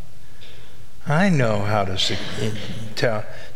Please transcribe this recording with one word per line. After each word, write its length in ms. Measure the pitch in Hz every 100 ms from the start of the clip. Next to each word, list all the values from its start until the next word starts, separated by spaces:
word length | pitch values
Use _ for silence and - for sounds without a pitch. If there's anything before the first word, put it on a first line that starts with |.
| - - - - - - - - - - -
I 200 | 151 196
know 320 | 151 117 104
how 240 | 101 107
to 120 | 95 90
sec-, 220 | - 98 - 95 107 101 95 113 110 -
to, 280 | 127 107 - - -